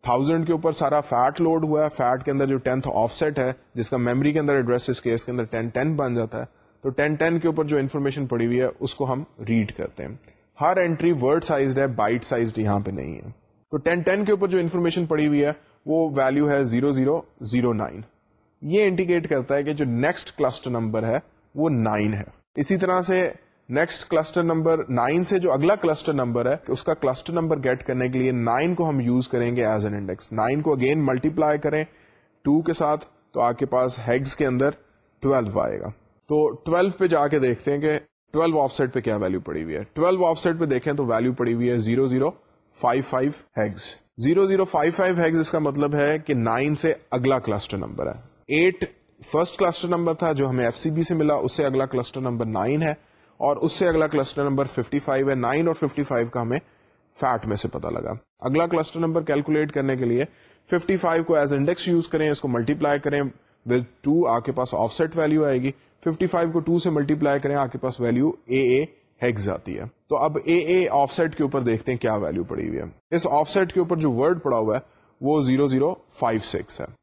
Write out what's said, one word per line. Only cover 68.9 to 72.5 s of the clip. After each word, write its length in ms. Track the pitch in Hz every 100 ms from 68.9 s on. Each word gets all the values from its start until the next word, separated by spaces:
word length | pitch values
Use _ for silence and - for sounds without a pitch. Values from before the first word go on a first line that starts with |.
| - _ _
ہیگز 280 | 123 110 101
آتی 300 | 92 - -
ہے۔ 40 | 131 _ _
تو 100 | 143
اب 200 | 151 151
اے 140 | - 170
اے 320 | 160 185 180
آف 240 | 139 139
سیٹ 220 | - 165 -
کے 80 |
اوپر 180 | 143 139
دیکھتے 300 | 120 113 120
ہیں 80 | 123
کیا 160 | 117 107
ویلیو 280 | 82 87
پڑی 240 | 90